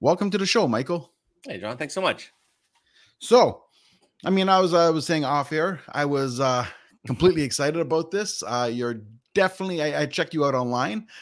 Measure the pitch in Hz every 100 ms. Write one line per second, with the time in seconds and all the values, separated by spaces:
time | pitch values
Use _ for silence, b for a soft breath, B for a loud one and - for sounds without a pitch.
0 | 123 185 202 196 190 233 160 113 131 175
1 | - _ _ _ - 92 107 123 147 -
2 | 185 104 - _ _ _ _ _ b b
3 | b b - 247 160 - _ b b b
4 | b _ - 190 190 190 185 170 170 160
5 | 135 160 135 147 139 156 175 170 - 139
6 | 143 139 135 120 135 127 110 B B _
7 | - 123 180 160 139 - 143 160 151 160
8 | 165 196 208 - - 120 120 120 120 117
9 | 104 113 _ - 190 - 190 175 151 147
10 | 147 170 160 160 143 131 123 123 143 220
11 | 220 B